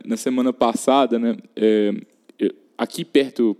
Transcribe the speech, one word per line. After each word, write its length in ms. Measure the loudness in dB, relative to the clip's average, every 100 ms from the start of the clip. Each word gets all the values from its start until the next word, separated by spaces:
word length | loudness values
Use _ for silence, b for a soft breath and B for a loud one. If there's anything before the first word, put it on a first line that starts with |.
| -6
na 120 | -6
semana 340 | -4 -2 -2
passada, 680 | 0 0 0 0 2 2 0
né, 180 | -2 -4 -10 -2
é, 380 | 2 2 0 -2 -10 _ _ -4
eu, 120 | -4 -4 _ -8
aqui 280 | -8 -6 0
perto, 500 | 0 0 0 0 2